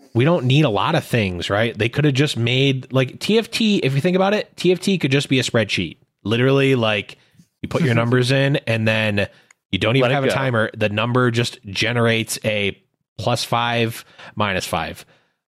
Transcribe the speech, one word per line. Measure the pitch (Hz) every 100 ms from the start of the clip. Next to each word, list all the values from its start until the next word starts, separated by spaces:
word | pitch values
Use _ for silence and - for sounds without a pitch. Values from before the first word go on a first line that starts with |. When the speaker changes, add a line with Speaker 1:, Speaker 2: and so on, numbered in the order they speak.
| -
Speaker 1:
we | 113
don't | 139 175 127
need | 139
a | 151
lot | 101 113 160
of |
things, | - 123 98 87 80
right? | 98 117 107
They | 113
could | - 147
have |
just | 131 147 117
made, | 117 127 139 135 -
like, | 131 127 -
T | - 220
F | 214
T, | - 220 202
if | 135
you | 139
think | 180 180
about | 190
it, | 208 - -
T | 170
F | 180
T | - 185
could | -
just | 139 -
be | 131
a |
spreadsheet. | 120 120 104 - 82 - _ _
Literally, | 98 117 131 139 135 131
like, | 110 104 101 - _ _ _ _
you | -
put | -
your | 151 117
Speaker 2:
<laughs> |
Speaker 1:
numbers | 117 127 123
in, | 135 139 139 -
and | 113 110
then | 110 110 101 98 - _ _ _
you | 95
don't | 107 131
even | 123
Speaker 2:
Let |
it | 143
Speaker 1:
have |
a | 131
Speaker 2:
go. |
Speaker 1:
timer. | 120 131 117 110
The | 110 107
number | 104 117 120 123
just | 117 117 - 104
generates | 95 110 120 117 113 110 -
a | 113 107 98 - _ _ _ -
plus | - 120
five, | - 117 120 117 113 117 - - - -
minus | 104 92 -
five. | 87 78 85 - _ _ _ _